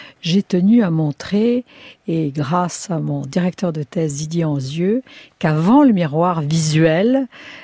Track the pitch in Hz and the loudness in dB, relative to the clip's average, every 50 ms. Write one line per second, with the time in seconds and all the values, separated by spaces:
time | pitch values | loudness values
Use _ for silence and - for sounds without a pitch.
0 | - - - _ - 165 170 202 196 - - 180 180 202 233 240 220 175 160 160 | -20 -20 -20 _ -4 0 0 0 0 0 0 0 2 4 4 4 4 2 2 0
1 | 156 147 - - - - 196 208 220 240 240 247 247 - - - - - - _ | 0 -2 -2 -6 -8 -4 -2 0 2 2 0 0 -2 -6 -14 -20 -20 -20 -20 _
2 | _ - 165 165 160 143 139 151 143 127 175 180 180 170 - - - - 170 160 | _ -6 -4 -2 -2 -4 -4 -4 -4 -2 0 0 0 -2 -4 -8 -8 -6 -6 -6
3 | 151 147 143 143 139 135 139 180 175 180 - - 196 175 156 156 143 - - 175 | -4 -4 -4 -6 -6 -4 -2 -2 -2 -2 -2 -2 -4 -4 -4 -4 -8 -6 -4 -4
4 | 160 151 143 143 156 156 165 170 165 156 147 143 131 131 147 165 175 190 220 254 | -4 -4 -4 -6 -8 -4 -4 -2 -2 -2 -2 -4 -4 -6 -4 -4 -2 0 0 -2
5 | - - - - - - _ _ - 160 151 151 165 185 240 294 294 262 214 180 | -4 -8 -16 -20 -20 -20 _ _ -2 0 0 2 2 4 6 6 6 6 4 2
6 | 170 143 139 156 175 185 175 165 147 143 160 165 156 156 151 156 160 160 156 175 | 0 -2 0 0 0 0 0 -2 -2 0 0 0 0 2 2 4 4 4 4 4
7 | 202 240 262 269 269 - - - - - - - | 2 2 2 0 -2 -4 -8 -16 -20 -20 -20 -20